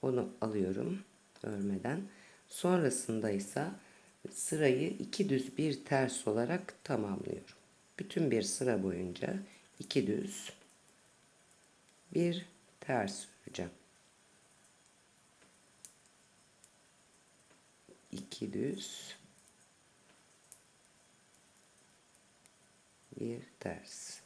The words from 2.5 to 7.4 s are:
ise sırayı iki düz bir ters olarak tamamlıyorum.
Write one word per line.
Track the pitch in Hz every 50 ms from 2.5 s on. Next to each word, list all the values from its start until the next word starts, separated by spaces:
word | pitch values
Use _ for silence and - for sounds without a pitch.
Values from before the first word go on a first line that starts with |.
| - - - 175 185 180 160 135 123 - - - 113 110 107 110
ise | 101 98 101 - - 135 147 170 196 - - - - - - - - _ _ -
sırayı | - - - - - 156 151 139 127 131 147 170
iki | 202 - - - - - 196 202
düz | 135 131 135 - - -
bir | 151 156 139 135 -
ters | - 147 135 131 123 - - - -
olarak | 107 110 120 120 165 185 190 - - - -
tamamlıyorum. | - 143 113 107 101 98 101 - - - -